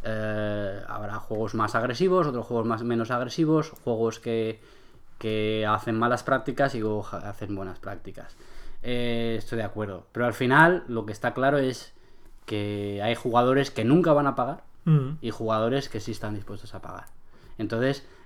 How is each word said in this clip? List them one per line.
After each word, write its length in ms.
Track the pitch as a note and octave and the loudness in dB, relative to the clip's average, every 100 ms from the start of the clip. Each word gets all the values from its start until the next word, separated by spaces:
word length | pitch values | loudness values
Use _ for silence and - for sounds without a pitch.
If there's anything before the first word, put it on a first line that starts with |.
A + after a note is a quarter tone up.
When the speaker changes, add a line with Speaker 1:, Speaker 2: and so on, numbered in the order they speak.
Speaker 1:
Eh, 800 | A2+ A2 G#2+ G#2+ G#2 G#2 G2+ G2+ - | -4 -2 -2 -2 0 0 -2 -4 -8
habrá 260 | G#2 G#2 G#2+ | -6 -4 -6
juegos 400 | - A2 G#2+ A2 | -4 -2 0 0
más 180 | G#2+ | 2
agresivos, 540 | A#2+ B2 A#2+ F#3 F3+ D3+ | 2 0 2 4 4 2
otros 180 | B2 - | 0 -2
juegos 220 | A#2+ A2+ | 0 0
más, 160 | A2+ | 0
menos 260 | A#2 A#2 A#2 | 0 0 0
agresivos, 600 | B2 B2+ - D#3 D#3 D3+ - B2 | -2 -2 0 4 4 2 -4 -2
juegos 340 | A2+ A2+ - | 0 0 0
que, 400 | A#2+ A2+ A2 A2 - - - - - - | -2 0 0 -4 -12 -20 -20 -20 -18 -8
que 460 | A2 G#2+ G#2+ A2 G#2+ | -2 0 2 2 2
hacen 320 | G#2+ - A2 | 0 0 2
malas 260 | A#2+ A#2+ | 2 2
prácticas 520 | - C3 - A#2+ C#3 B2+ | 2 0 0 0 0 2
y 60 | |
luego 200 | G#2+ G#2+ | -2 -2
ja-, 260 | G2+ F#2 G2+ | -4 -8 -8
hacen 260 | - G#2 G2 | -8 -6 -6
buenas 240 | F#2+ E2+ | -6 -8
prácticas. 560 | G2 G2+ G2 - - - - - - - | -10 -10 -12 -12 -14 -16 -14 -12 -8 -4
Eh, 520 | A#2+ B2 A#2+ A#2 A#2 A2+ | -2 0 0 0 0 -2
estoy 220 | - A2+ | -2 -4
de 40 | |
acuerdo. 420 | G#2 G#2 G2+ F2+ - | -4 -4 -6 -6 -8
Pero 140 | - A#2+ | -2 0
al 80 | |
final 500 | A2 B2+ C#3 E3 F3+ - | 2 4 8 8 6 -2
lo 160 | A#2 G#2 | -4 -4
que 80 | |
está 200 | G#2 B2 | -4 -4
claro 260 | B2+ C3+ C#3+ | 0 2 2
es 340 | C3 B2 - - - - - - - | 0 -2 -10 -20 -20 -20 -18 -16 -6
que 540 | G#2 G#2 G#2 G2+ G2+ | -4 -2 -4 -4 -2
hay 140 | G#2+ A#2 | -2 0
jugadores 560 | B2+ A#2+ B2 C3+ C3+ | 2 4 6 4 2
que 140 | - A2+ | 0 4
nunca 260 | E3 E3 | 6 6
van 160 | C#3+ C#3+ | 6 4
a 80 | B2+ | 0
pagar 280 | B2 D#3 - - | -2 -4 -12 -4
Speaker 2:
Mm. 340 | E3+ D3 C3 D#3 | 4 4 4 -4
Speaker 1:
y 100 | A#2 | -6
jugadores 560 | - A2 A2 A#2 C3+ - | -2 0 2 2 2 -2
que 140 | A2 | -6
sí 100 | A#2 | -6
están 220 | G#2 G#2+ G#2 | -6 -6 -6
dispuestos 380 | - G2+ G#2+ F#2 | -8 -10 -10 -12
a 60 | |
pagar. 240 | - - - - - - - - | -12 -12 -14 -16 -18 -20 -14 -6
Entonces, 480 | G#2 A#2 C3 C#3 - - | -2 2 2 0 -6 -18